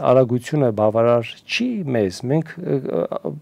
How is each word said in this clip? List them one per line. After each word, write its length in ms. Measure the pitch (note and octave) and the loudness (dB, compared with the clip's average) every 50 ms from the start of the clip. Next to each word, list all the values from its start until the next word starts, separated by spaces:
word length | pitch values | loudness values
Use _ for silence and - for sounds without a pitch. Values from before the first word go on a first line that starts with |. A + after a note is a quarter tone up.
| - - | 2 4
արագությունը 600 | B2+ C3 C3 A2+ B2 B2 A#2 - - D3+ C#3 A#2+ G#2+ | 4 4 4 4 2 -2 -2 -2 0 0 2 2 2
բավարար 540 | G2+ G#2+ G#2+ G#2 A2+ A#2 A#2+ A#2+ A#2+ A#2 A#2 - - - | 2 2 2 2 4 4 4 4 2 0 -2 -8 -16 -12
չի 220 | - - - A#3 B3+ A#3+ G#3+ F3+ | -8 -6 -4 -4 -4 -4 -4 -4
մեզ, 320 | C#3 B2+ A#2 G#2 F#2+ F#2 - - | -2 0 0 0 0 -2 -4 -4
մենք, 240 | A#2+ C#3 D#3+ D#3+ D#3+ - | -2 0 -2 -2 -4 -8
ը, 200 | E3+ F3+ - D3 | -10 -6 -4 -4
ը, 560 | C#3 C3 - - E2 - - - - - - D3 D3+ | -4 -2 -4 -4 -4 -4 -4 -4 -6 -8 -8 -10 -10